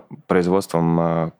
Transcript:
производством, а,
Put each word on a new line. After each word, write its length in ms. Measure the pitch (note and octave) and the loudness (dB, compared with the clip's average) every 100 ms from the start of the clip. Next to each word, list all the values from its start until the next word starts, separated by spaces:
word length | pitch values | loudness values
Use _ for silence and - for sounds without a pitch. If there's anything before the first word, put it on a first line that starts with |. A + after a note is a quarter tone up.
| - - - | -10 -14 -2
производством, 720 | F2+ F2 F#2+ - E2+ E2 E2 | 0 2 0 0 0 2 2
а, 320 | E2+ E2 D#2+ | 0 -2 -4